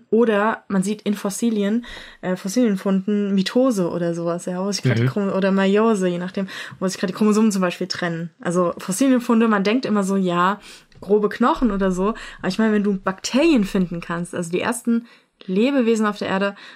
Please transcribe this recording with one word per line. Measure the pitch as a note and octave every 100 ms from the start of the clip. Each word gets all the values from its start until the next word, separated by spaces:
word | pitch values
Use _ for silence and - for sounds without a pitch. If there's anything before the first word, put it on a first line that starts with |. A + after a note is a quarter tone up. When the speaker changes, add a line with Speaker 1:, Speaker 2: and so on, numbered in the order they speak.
| -
Speaker 1:
Oder | A3 A#3 G#3 G#3+ - -
man | G3
sieht | F#3+ G#3
in | G3+ G3+
Fossilien, | G3+ F#3+ A#3 G#3+ G3+ A3+ A#3+ - - -
äh, | F3+ F#3
Fossilienfunden | F#3+ A#3+ A#3+ F#3+ G3 F#3+ F#3+ G#3 G3+ G3
Mitose | F#3 B3 C4 G3+ E3+
oder | F3 E3+
sowas, | E3+ E3+ E3+ F#3
ja, | F3+
wo | F#3+
sich | G3
grad | C3 A2+
die |
Speaker 2:
Mhm. | B2
Speaker 1:
Chrom-, | G#3 G3
oder | F#3+ F#3+
Meiose, | F#3+ G3 G#3 A3+ G#3+ F#3
je | F3
nachdem, | F3+ G3+ F#3+ - - -
wo | F#3
sich | -
grad | F#3+
die |
Chromosomen | F#3+ G#3+ G#3 A3
zum | G3
Beispiel | F3+ - F#3
trennen. | - F3 E3 E3+ _
Also | - F3 F3 -
Fossilienfunde, | - F3+ C4+ B3+ A#3+ A3+ A3+
man | G#3 G3
denkt | B3 -
immer | G#3
so, | F#3+ G3
ja, | F#3 F3 F3+ G3+ - - _ -
grobe | - G#3 G3+
Knochen | - B3 D#4+ A#3+
oder | G3 F#3+
so. | F3+ G3 A3+ - -
Aber | E3+
ich | F#3
meine, | A3
wenn | G#3 G3+
du | G3
Bakterien | - F#3+ - B3 E4 C#4 F#3+
finden | G3 F3 E3+
kannst, | - E3+ F3
also | - E3+
die | F3
ersten | - A#3+ - A#3 A#3 - _ _ -
Lebewesen | F#3 B3 C#4+ A#3 A3 G#3+
auf | G3+
der | G3+
Erde, | F#3+ G3+ G3 -